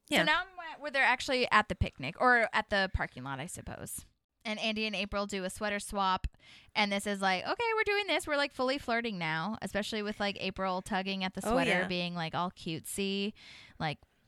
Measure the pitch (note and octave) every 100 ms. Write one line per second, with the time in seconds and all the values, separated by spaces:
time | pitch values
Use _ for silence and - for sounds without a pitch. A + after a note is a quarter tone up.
0 | - C#4+ D4+ E4 F#4 F4+ E4 C#4 D4 C4+
1 | A#3 B3+ - B3+ A#3+ G#3+ - F3+ - -
2 | B2+ - B3+ A#3+ G#3+ G#3 - G3+ F#3+ -
3 | C#3+ - C3 C3+ E3 - - - - -
4 | - _ _ _ A3 G#3+ A3+ G#3+ A3 F#3+
5 | G3+ G3+ G3+ G3 F#3 - G#3 G3+ - G3+
6 | F#3+ F#3 - - - - - - G#3 G3+
7 | G#3 G3 G3 F3+ - E4 A#4 A4 G#4 G4+
8 | G4 D#4 - C#4+ C#4+ - B3+ C4+ - A3+
9 | A#3 F#3 D#3+ D#3+ F3+ A3 F#3+ G3+ G#3 A3
10 | G#3 G#3+ G3+ G3 F#3+ F#3+ F#3+ F#3 - F#3+
11 | F#3+ F#3+ F#3+ G3 G#3 B3+ B3+ F3+ F#3 F3
12 | F3 F3 D#3+ D3+ F3+ - F3 D#3+ - -
13 | G3 G3 G3+ - - - - - D#3+ D3
14 | _ _